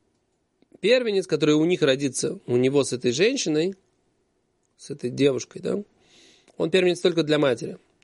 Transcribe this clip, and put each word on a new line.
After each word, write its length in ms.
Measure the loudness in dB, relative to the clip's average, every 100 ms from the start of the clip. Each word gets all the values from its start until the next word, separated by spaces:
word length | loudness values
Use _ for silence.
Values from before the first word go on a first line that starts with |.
| _ _ _ _ _ _ _ -6
первенец, 460 | 0 2 2 -2 -2
который 300 | 0 2 4
у 80 | 2
них 160 | 2
родится, 560 | 2 2 -2 -4 -6 -8 -2
у 100 | 0
него 260 | 2 2
с 120 | 0
этой 180 | -2 -2
женщиной, 640 | 0 0 0 -2 -2 -2 -6 _ _ _ _ _ _ _ _ _ _
с 120 | -16
этой 200 | -10 -8
девушкой, 500 | 0 0 0 -6 -10
да, 240 | -6 -6 -8 _ _ _ -20 _ _ -6
он 140 | 0
первенец 300 | 2 2 0
только 220 | 0 0
для 160 | 2 2
матери, 400 | 2 0 -6 -14 _ _